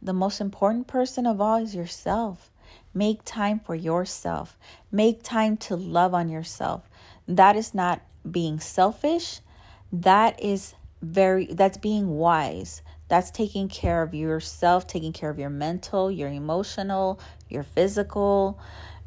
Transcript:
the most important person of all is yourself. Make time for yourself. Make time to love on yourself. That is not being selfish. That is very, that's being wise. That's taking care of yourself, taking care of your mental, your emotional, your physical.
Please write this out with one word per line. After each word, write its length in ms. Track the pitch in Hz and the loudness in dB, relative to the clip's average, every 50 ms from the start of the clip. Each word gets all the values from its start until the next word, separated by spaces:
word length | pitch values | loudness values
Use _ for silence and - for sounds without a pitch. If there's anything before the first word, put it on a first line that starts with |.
the 120 | - 190 185 | -6 -4 0
most 280 | 185 190 196 - - | 0 0 0 -2 -2
important 460 | 208 196 196 - 202 202 226 240 247 - | -6 -6 -2 0 2 2 2 0 -4 -4
person 380 | - 262 254 254 - - 240 | -2 -2 -2 0 -2 -2 0
of 140 | 240 220 196 | 0 0 2
all 180 | 202 214 220 226 | 2 2 2 0
is 180 | 226 220 202 | 0 -2 -6
yourself. 760 | 180 170 170 - - - 170 185 220 233 214 180 175 - _ _ _ - - - - _ - - | -8 -8 -8 -10 -8 -4 -2 -2 -2 -2 -4 -6 -10 -18 _ _ _ -20 -20 -20 -20 _ -10 -4
Make 300 | 180 208 214 220 214 - | -2 0 0 0 -2 -6
time 360 | - - 226 208 208 214 214 | -12 -6 -2 0 0 0 -2
for 160 | - - 170 | -4 -6 -8
yourself. 800 | 160 175 160 165 175 185 180 - - - 170 165 - - - - _ _ - - - - _ | -4 -2 -2 0 0 -2 -4 -8 -8 -6 -6 -6 -6 -8 -10 -16 _ _ -20 -20 -20 -14 _
Make 320 | - 202 214 226 226 226 - | 0 4 4 4 4 2 -6
time 340 | - 233 220 220 220 214 214 | -4 0 0 2 2 0 -2
to 180 | - - 196 | -4 -6 -6
love 380 | 170 190 175 160 170 180 185 180 | -6 -6 0 2 4 4 4 4
on 160 | 175 170 165 | 0 0 0
yourself. 600 | 160 160 165 - - - - - - - - - - - - - - - _ - | -4 -6 -8 -10 -8 -6 -4 -4 -4 -6 -10 -16 -20 -20 -20 -20 -20 -20 _ -2
That 280 | 175 180 185 196 208 | 6 8 8 8 8
is 180 | 214 220 - - | 6 0 -4 -4
not 280 | 196 180 180 170 - - - - - - 160 | -2 0 0 0 -2 -6 -16 -20 -16 -14 -6
being 300 | 170 175 170 160 151 156 | -4 -2 -2 -2 -4 -6
selfish. 800 | - - - - 185 202 240 - - 294 330 339 339 - - - - - - - - - - - - - | -8 -6 2 2 2 2 2 0 0 0 0 0 -2 -6 -12 -14 -18 -20 -20 -20 -20 -20 -20 -20 -14 -8
That 520 | - 175 170 185 190 208 220 226 - - - | -8 2 4 6 6 8 6 4 2 0 -2
is 300 | 202 202 190 - - - - - - - - | -2 -2 -2 -4 -10 -16 -18 -20 -20 -18 -14
very, 440 | - 165 165 190 190 185 190 190 190 | -12 -2 2 4 4 6 4 2 0
that's 320 | - - 170 196 196 190 - | -2 2 4 4 4 2 0
being 320 | - 214 214 214 202 185 | -4 -2 0 0 0 -2
wise. 720 | 151 147 165 170 170 160 147 104 76 90 - - - - - - - - - - | 0 2 4 4 4 4 2 -2 -4 -8 -10 -12 -14 -16 -18 -20 -20 -20 -4 2
That's 240 | 165 180 180 - | 2 2 2 2
taking 380 | - - 226 208 - 196 196 190 | -4 -4 -4 -4 -2 -4 -6 -6
care 320 | - - - 180 170 170 165 | -6 -4 -2 0 0 2 0
of 100 | 160 175 | -2 -4
yourself, 720 | 151 156 160 160 160 160 - - - - 175 175 185 180 - | -4 -2 -2 -2 -4 -4 -8 -8 0 2 4 4 4 2 -2
taking 260 | - 180 160 160 160 | -8 -6 -6 -6 -8
care 160 | - - 151 | -6 -6 -6
of 100 | 147 147 | -6 -6
your 100 | 139 143 | -6 -6
mental, 640 | 143 143 147 156 175 185 - - - 196 190 190 | -6 -4 -4 -4 -4 -6 -8 -4 -2 -2 0 0
your 180 | 196 165 143 139 | -2 -4 -6 -6
emotional, 880 | 143 143 147 151 160 180 208 - - - 196 196 196 190 190 185 196 - - - - - - - | -6 -6 -4 -4 -2 -2 -4 -4 -6 -8 -6 -4 -2 0 0 -2 -2 -6 -10 -18 -20 -20 -18 -10
your 160 | - 185 190 | -8 -8 -8
physical. 960 | - - 156 180 196 202 208 202 196 - 208 202 202 202 202 196 196 208 - - - - - - - - - - | -4 2 2 2 2 2 -2 -4 -2 -2 0 2 2 4 4 2 0 -2 -6 -14 -18 -18 -18 -16 -18 -18 -18 -14